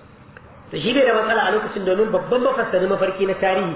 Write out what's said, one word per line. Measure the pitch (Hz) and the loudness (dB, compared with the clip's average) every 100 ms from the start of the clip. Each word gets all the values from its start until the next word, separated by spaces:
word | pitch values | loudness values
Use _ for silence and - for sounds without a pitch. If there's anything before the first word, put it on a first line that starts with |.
| - - - - - - - | -20 -20 -20 -20 -20 -20 -12
To | 156 | -6
shi | 180 | 0
bai | 262 240 | 2 4
da | |
matsala | 220 214 220 | 2 2 0
a | 185 | 2
lokacin | 214 208 208 185 | 0 -2 -4 -2
domin | 190 214 | 0 2
babban | 185 - 247 | 0 0 0
mafassari | 262 254 214 185 190 | 0 0 0 0 0
mafarki | 190 190 190 190 | 0 -2 0 -2
na | |
tarihi, | 185 190 190 175 | 0 0 0 -2